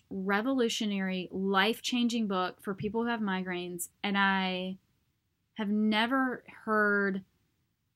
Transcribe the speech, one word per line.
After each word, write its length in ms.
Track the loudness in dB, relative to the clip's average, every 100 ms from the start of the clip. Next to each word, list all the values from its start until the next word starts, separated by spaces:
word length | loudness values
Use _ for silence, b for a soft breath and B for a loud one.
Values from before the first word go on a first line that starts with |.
| -10
revolutionary, 1200 | -6 0 0 2 2 0 0 -2 -2 -2 -4 -6
life-changing 1000 | -4 0 2 2 0 -2 0 0 0 0
book 340 | 0 -2 -4
for 120 | -8
people 280 | -6 -4 -2
who 80 | -2
have 100 | -2
migraines, 680 | -2 -2 -2 -6 -6 -8 -10 _
and 160 | -2 2
I 600 | 4 2 0 -2 -4 -8 _ _ _ _ _ _ _ -6
have 140 | -2
never 720 | 2 4 2 2 2 0 -2 -10 -12
heard, 600 | -2 2 4 4 2 -2 -6 _ _ _ _ _ _